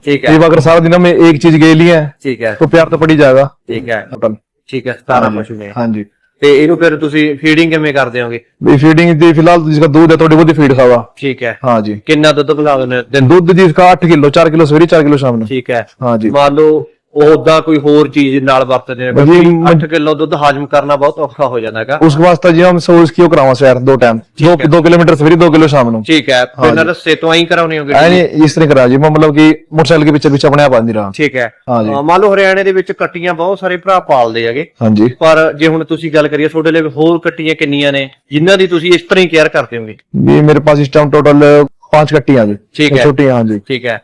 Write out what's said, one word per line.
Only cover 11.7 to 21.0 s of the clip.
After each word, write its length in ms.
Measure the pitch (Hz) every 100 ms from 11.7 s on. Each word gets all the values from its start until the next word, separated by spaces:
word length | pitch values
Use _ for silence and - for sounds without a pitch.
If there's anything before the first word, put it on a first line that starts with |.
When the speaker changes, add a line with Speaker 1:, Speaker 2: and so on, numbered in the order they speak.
| 117
Speaker 2:
ਜੀ। 200 | 107 104 -
Speaker 1:
ਕਿੰਨਾ 260 | 151 151
ਦੁੱਧ 220 | 143 143
ਪਿਲਾ 240 | 147 151 139
ਦਿੰਦੇ 200 | 127 127
ਹੋ 40 |
ਦਿਨ? 260 | 113 135 131
Speaker 2:
ਦੁੱਧ 240 | 175 170
ਜੀ 140 | 180 185
ਇਸਕਾ 260 | 151 180
ਅੱਠ 140 | 180 170
ਕਿਲੋ, 240 | 160 143
ਚਾਰ 200 | 156 165
ਕਿਲੋ 160 | 156 151
ਸਵੇਰੇ, 200 | 151 165
ਚਾਰ 180 | 170
ਕਿਲੋ 140 | 147 147
ਸ਼ਾਮ 180 | 131 117
ਨੂੰ। 120 | 110
Speaker 1:
ਠੀਕ 220 | 131 123
ਹੈ। 180 | 120 107 -
Speaker 2:
ਹਾਂ 140 | 123 117
ਜੀ। 120 | 110
Speaker 1:
ਮੰਨ 260 | 143 143 143
ਲਓ 300 | 156 156 - _ _ 147
ਉਹ 80 |
ਓਦਾਂ 380 | 147 156 131 160
ਕੋਈ 160 | 160 151
ਹੋਰ 300 | 143 147 143
ਚੀਜ਼ 360 | 147 139 135
ਨਾਲ 220 | 135 131 127
ਵਰਤਦੇ 400 | 131 - 127 127
ਨੇ, 60 |
Speaker 2:
ਬਾਜੀ, 200 | 127 143
Speaker 1:
ਕਿਉਂਕਿ 180 | 175 170
Speaker 2:
ਮ- 200 | 170 170
Speaker 1:
ਅੱਠ 160 | 165 151
ਕਿਲੋ 280 | 160 151
ਦੁੱਧ 200 | 151 156
ਹਾਜ਼ਮ 320 | 160 147 139 143
ਕਰਨਾ 300 | 147 143
ਬਹੁਤ 240 | 143